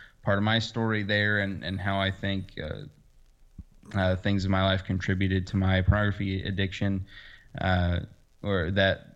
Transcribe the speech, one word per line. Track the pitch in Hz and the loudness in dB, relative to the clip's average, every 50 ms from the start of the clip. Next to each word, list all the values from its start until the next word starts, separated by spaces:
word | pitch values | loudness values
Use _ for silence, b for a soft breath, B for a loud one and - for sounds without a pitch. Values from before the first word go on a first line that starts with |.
| B B B B - | B B B B -2
part | - 101 98 | 0 2 2
of | 104 | 4
my | 107 110 113 | 2 2 2
story | 113 - - 120 113 110 110 107 104 | 0 -2 -4 -2 -2 0 0 0 0
there | 98 107 104 104 107 104 104 | 0 2 2 2 2 2 2
and, | 101 98 98 - - | 0 -2 -4 -6 -6
and | 85 95 95 | -6 -6 -4
how | 92 101 98 98 | -2 -2 0 0
I | 98 95 | 0 -2
think, | 95 - - 98 98 95 95 - - - | -2 -2 -4 -4 -4 -4 -6 -8 -10 -10
uh, | - 76 - 52 50 - - _ - _ _ - - _ _ _ - - _ - - - - - - - - 104 | -8 -8 -8 -10 -12 -16 -18 _ -20 _ _ -20 -20 _ _ _ -20 -20 _ -20 -20 -20 -20 -20 -14 -6 -2 0
uh, | 95 92 92 | 2 2 2
things | 90 - 104 101 98 92 | 0 0 0 0 0 2
in | 95 | 2
my | 95 95 95 | 2 2 4
life | 98 95 92 - | 4 2 2 0
contributed | - - 92 - - 95 92 98 95 95 95 92 - | -2 -4 -2 0 0 0 0 0 0 0 0 -2 -2
to | - 98 | 0 0
my | 95 95 95 92 | 2 2 4 4
pornography | 92 - 101 104 104 104 98 - 101 95 95 95 92 | 4 4 4 4 4 0 0 -2 -4 -4 -4 -4 -4
addiction, | - 95 90 98 95 - - 101 101 98 95 95 B B B B B B B B B B - | -4 -4 -2 -2 -4 -2 -2 -2 0 0 -2 -4 B B B B B B B B B B -4
uh, | - 92 92 90 90 87 87 85 - - - - _ _ _ _ | 0 2 2 2 2 2 0 -2 -4 -8 -12 -20 _ _ _ _
or | - 101 101 92 80 82 | -4 -2 0 0 0 0
that, | 95 98 98 98 90 - - - - | 2 2 4 4 2 0 -4 -16 -20